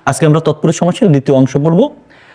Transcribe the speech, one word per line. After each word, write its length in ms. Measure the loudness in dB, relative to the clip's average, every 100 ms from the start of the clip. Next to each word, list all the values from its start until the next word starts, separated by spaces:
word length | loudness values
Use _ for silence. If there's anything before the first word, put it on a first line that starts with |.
| -6
আজকে 200 | -2 0
আমরা 140 | 0
তৎপুরুষ 360 | -2 -2 -4 -2
সমাসের 320 | -4 0 0
দ্বিতীয় 280 | 2 2 2
অংশ 200 | 0 0
পড়ব। 380 | 0 0 -2 -4 _ _ -20